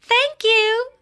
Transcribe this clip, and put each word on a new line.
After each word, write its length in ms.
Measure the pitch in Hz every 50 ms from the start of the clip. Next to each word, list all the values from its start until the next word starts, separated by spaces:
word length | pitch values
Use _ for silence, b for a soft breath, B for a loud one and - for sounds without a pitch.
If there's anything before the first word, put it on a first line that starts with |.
Thank 420 | _ - 466 480 539 571 605 _ -
you 460 | 440 453 440 427 427 440 453 494 523 571 _